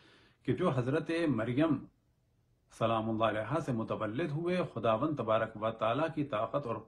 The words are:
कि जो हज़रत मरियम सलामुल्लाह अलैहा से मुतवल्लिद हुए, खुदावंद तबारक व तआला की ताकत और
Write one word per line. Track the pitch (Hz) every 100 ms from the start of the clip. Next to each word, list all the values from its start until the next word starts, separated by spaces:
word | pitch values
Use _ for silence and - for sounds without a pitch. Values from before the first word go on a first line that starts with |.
| - - _ _ -
कि |
जो | 120 180
हज़रत | 127 120 156 160 165 160
मरियम | 110 117 123 165 - - _ _ _ _ _ _ _ _
सलामुल्लाह | - 113 113 110 110 110
अलैहा | 104 107 165
से | 151
मुतवल्लिद | 113 104 101 104 123 170
हुए, | 147 175 180 160
खुदावंद | 113 113 110 156 143
तबारक | 110 110 110 104
व | 110
तआला | 113 110 131 160
की | 151 135
ताकत | 107 113 143 120
और | 107